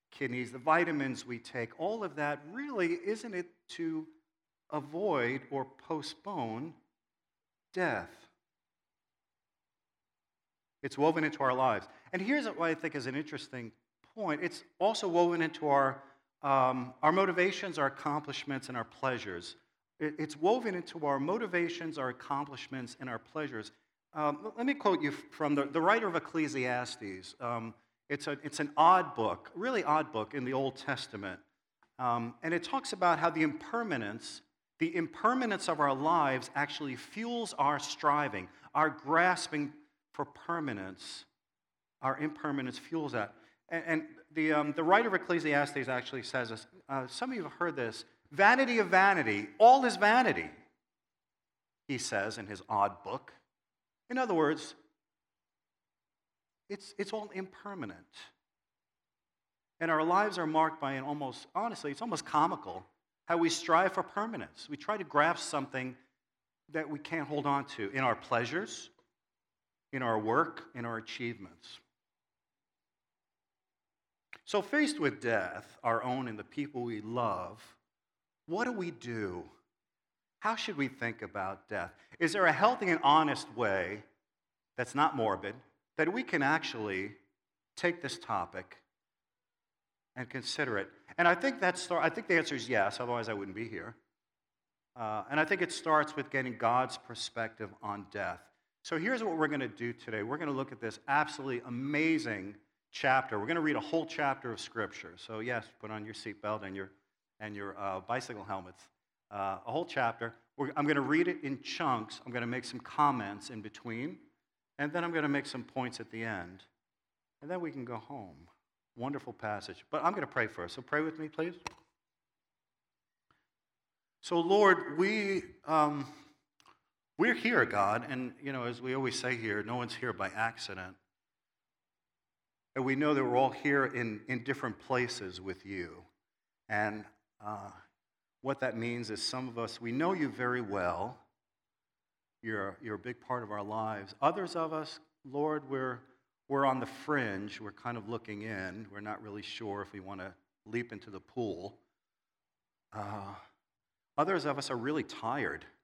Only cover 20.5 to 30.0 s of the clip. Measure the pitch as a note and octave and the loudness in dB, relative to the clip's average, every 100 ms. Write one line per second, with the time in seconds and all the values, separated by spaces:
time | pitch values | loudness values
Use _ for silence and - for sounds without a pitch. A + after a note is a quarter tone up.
20.5 | B3 A#3 F3+ E3 E3+ D3 C#3 D3 A3 G#3+ | 4 0 -4 -8 -4 0 0 0 -2 0
21.5 | F3 E3+ - E3 D3 B2+ B2 - C#3 C#3+ | 0 0 -4 -8 -4 -6 -6 -6 -4 -4
22.5 | C3 - C3+ A#2+ - C3 A2+ - D3+ D3 | -10 -10 -10 -10 -10 -8 -8 -8 -8 -6
23.5 | A2+ G#2 _ _ _ _ D#3 D3+ D3 G#3+ | -6 -10 _ _ _ _ -2 0 0 -6
24.5 | G#3+ B3+ C#4 G#3 E3+ D3 C#3+ - - D3+ | -4 -2 2 4 4 2 -4 -12 -4 0
25.5 | C#3+ C#3 D#3+ E3+ A3+ G#3 E3 - D#3+ D3+ | 2 2 2 4 4 4 -2 -2 -2 0
26.5 | C3+ B2+ B2 B2 - G#2 F#2 F#2 - B2 | 0 0 0 -2 -8 -10 -10 -12 -8 -4
27.5 | A#2 A2+ - _ _ - C#3+ D3+ C#3+ D3 | -4 -6 -12 _ _ -8 -6 -4 -6 -6
28.5 | - D3 D3+ E3 F#3 D#3 A#2+ G#2+ F2+ - | -4 -4 6 8 8 4 0 0 0 -6
29.5 | E3+ A#3+ A#3 C#3+ D3+ | -6 -2 0 2 2